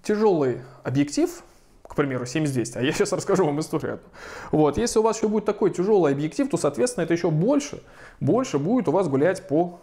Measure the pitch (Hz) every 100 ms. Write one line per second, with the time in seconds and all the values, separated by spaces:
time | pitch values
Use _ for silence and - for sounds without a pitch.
0 | - 208 220 170 135 120 - - - 131
1 | 143 - 339 - - - _ _ - -
2 | 143 127 131 160 151 131 107 - 131 175
3 | 196 - - 190 160 143 156 156 - 113
4 | - - - - - 156 151 143 233 226
5 | 220 214 220 214 214 208 196 170 185 208
6 | 156 143 156 - 277 170 151 175 247 -
7 | 165 170 180 156 202 285 - - - -
8 | - - 135 214 262 143 151 254 170 165
9 | 175 135 160 185 - 147 175 -